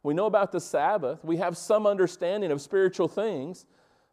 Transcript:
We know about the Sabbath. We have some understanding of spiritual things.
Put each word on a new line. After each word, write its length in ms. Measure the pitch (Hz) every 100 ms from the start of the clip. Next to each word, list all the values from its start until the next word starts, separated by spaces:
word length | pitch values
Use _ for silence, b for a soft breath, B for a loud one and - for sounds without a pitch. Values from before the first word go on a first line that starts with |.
We 120 | 143
know 120 | 156 214
about 260 | 202 196
the 80 | 180
Sabbath. 640 | - 151 156 208 131 156
We 120 | 160 165
have 200 | 180 170
some 300 | - 214 208
understanding 640 | 196 180 - 175 208 185
of 100 | 143
spiritual 480 | - 196 190 185 165
things. 580 | - 220 165 143 180 _ b b b b